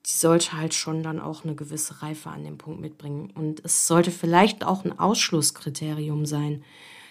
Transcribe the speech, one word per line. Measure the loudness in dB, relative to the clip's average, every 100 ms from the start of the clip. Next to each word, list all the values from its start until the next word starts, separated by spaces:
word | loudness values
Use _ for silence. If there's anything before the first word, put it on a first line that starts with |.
| -6
die |
sollte | 2 6 6 4 -4
halt | -4
schon | -4 -4 -4
dann | -4 -6
auch | -8 -8
eine | -8 -8
gewisse | -8 -6 -8 -8
Reife | -10 -10 -12
an | -12
dem | -12 -14
Punkt | -14 -12
mitbringen. | -12 -12 -10 -8 -10
Und | -6 -6 -6
es | -2 0 4
sollte | 6 4
vielleicht | 2 4 6 6 4 -2
auch | -2
ein | -2 0
Ausschlusskriterium | 2 2 2 2 0 -2 -8 -8 -6 -6 -4 -2 -2
sein, | -2 -2 -6 -10 -20 -20 -20 -18